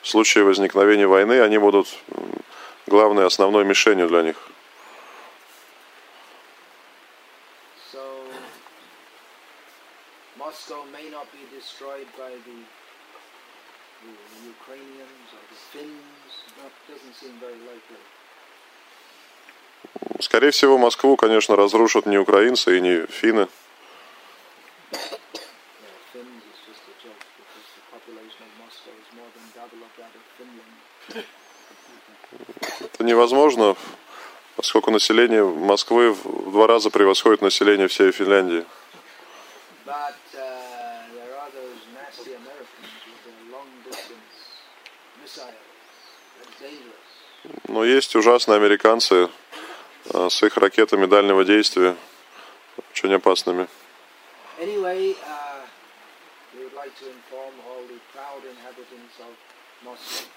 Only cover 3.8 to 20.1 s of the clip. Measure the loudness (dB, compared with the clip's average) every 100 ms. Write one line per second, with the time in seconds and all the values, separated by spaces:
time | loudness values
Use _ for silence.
3.8 | 2 2 2 2 0 -6 -18 -20 _ -20
4.8 | -20 -20 -20 -20 -20 -20 _ -20 -20 _
5.8 | _ -20 -20 -20 -20 -20 -20 _ _ _
6.8 | _ _ _ _ _ _ _ _ _ _
7.8 | -20 -20 -18 -18 -20 -20 -20 -20 -20 -20
8.8 | -20 -20 _ _ _ _ _ _ _ _
9.8 | -20 -20 _ _ _ -18 -18 -18 -20 -20
10.8 | -18 -20 -20 -20 -20 -20 -20 -20 -20 -20
11.8 | -18 -18 -20 -20 -20 -20 -20 -20 -20 _
12.8 | _ _ _ -20 _ _ _ -20 -20 -20
13.8 | _ _ -20 -20 -20 -20 -20 -20 -20 -20
14.8 | -20 -20 -20 -20 -20 -20 -20 -20 -20 -20
15.8 | -20 -20 -20 -20 -20 -20 -20 -20 -20 _
16.8 | -20 -20 -20 -20 -20 -20 -20 -20 -20 -20
17.8 | _ -20 -20 _ _ _ _ _ _ _
18.8 | _ _ _ _ _ _ -20 -20 _ _
19.8 | -20 -18 -14